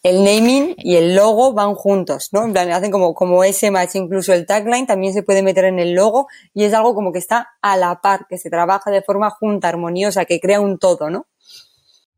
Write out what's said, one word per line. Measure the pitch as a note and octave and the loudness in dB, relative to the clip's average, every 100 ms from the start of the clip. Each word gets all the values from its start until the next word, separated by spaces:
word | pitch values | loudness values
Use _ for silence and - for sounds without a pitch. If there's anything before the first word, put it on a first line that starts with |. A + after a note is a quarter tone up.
El | F3+ F#3 | 2 4
naming | G3 G#3+ A#3 C4+ D#4 F4 | 4 4 4 2 -2 -6
y | - F3 | 0 2
el | E3+ | 4
logo | F#3+ G#3+ G#3+ C4 | 4 4 4 2
van | G#3 G3+ | 2 -2
juntos, | G3+ G3+ G3 F3 C3+ - | -2 0 0 -2 -6 -4
¿no? | G3+ | -2
En | A3+ | 0
plan, | F#3 F3+ | -2 0
hacen | F3 G3+ | -2 -2
como, | F#3+ F3+ | 0 0
como | - F3+ F3+ | 0 2 4
ese | F#3+ G3 G#3 | 2 2 0
match. | F#3+ F3+ | 0 -2
Incluso | G3 F3+ F#3+ F3+ | -4 -4 -4 0
el | F3+ | 0
tagline | E3+ G#3 G#3 B3 | 2 -2 0 -2
también | C4 G3 F#3+ | -2 -2 -2
se | G3 | -4
puede | G3+ G3 | 0 2
meter | G3 F#3 | 2 2
en | F#3+ F#3 | 0 0
el | F3 | 0
logo | F3 G#3+ A#3+ C#4 - _ | 2 2 2 -4 -14 _
y | G3 | -2
es | G#3 | 0
algo | A3 A#3 | 2 2
como | G#3+ F#3+ | 0 -4
que | F3 | -6
está | - A#3 - _ | -2 -4 -4 _
a | G3+ F#3+ | -2 0
la | F3 F3 | 0 -2
par, | G3 G3 - | -2 -2 -6
que | F3+ | -14
se | E3 | -6
trabaja | E3+ F3 G3 G#3 | -2 0 0 0
de | G3 | -2
forma | F#3+ G3+ G#3+ | -2 -2 -2
junta, | G#3 A3 G3+ F#3 | -2 -4 -2 -2
armoniosa, | E3+ E3+ F3+ G3+ F#3+ | -4 -4 -4 -2 -2
que | E3+ E3+ | -2 -2
crea | F#3+ G3+ | 0 0
un | G3+ F#3 | 0 0
todo, | F#3 E3+ D3+ | 0 0 -4
¿no? | F#3+ - _ _ - _ _ _ _ _ | -8 -10 _ _ -20 _ _ _ _ _